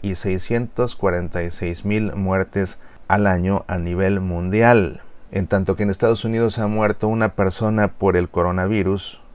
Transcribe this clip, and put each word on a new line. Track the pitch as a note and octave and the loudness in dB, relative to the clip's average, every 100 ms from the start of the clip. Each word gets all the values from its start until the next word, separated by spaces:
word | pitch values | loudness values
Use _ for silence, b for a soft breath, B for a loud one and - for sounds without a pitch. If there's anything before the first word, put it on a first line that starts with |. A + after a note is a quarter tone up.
y | G#2 F#2 | -6 -4
seiscientos | G2 F#2 - A#2+ A#2+ - B2 - | -2 -2 0 -2 -2 -2 -2 0
cuarenta | G2 F2 F2 F2+ | 0 0 -2 -4
y | E2+ | -4
seis | - F2+ E2 | -4 -6 -4
mil | G2+ G#2+ G#2 | -2 0 0
muertes | G2 F#2+ F#2+ F#2+ G2+ F#2+ - b b - | -2 0 0 0 -2 -4 -6 b b 0
al | G2+ G2+ | 2 4
año | F#2 F#2 G2 - | 2 2 -2 -2
a | F2+ | -6
nivel | E2+ F2 G2 G2+ | -4 0 0 0
mundial. | F#2 E2+ F2+ G#2+ A#2 A#2 E2+ - - - - | -2 -4 -2 4 6 6 4 -4 -16 -18 -8
En | G2 F#2 | -4 0
tanto | G2 F#2+ F#2+ | 0 0 0
que | |
en | G#2 | 0
Estados | G2 A2+ A2+ | 2 2 2
Unidos | A2+ A2+ A2+ A#2 | 0 0 0 0
ha | G#2 | -2
muerto | G#2+ G#2+ G#2+ G#2+ | 2 0 2 0
una | A2+ G#2+ | 2 0
persona | - F#2+ - A2 G#2+ G2+ | 2 -2 0 0 2 0
por | - G2 F2 | 2 2 2
el | F2 | 2
coronavirus, | F2+ F2 F#2 F#2+ G#2+ F#2 G2 - - - | 0 0 0 0 0 0 -2 -6 -18 -20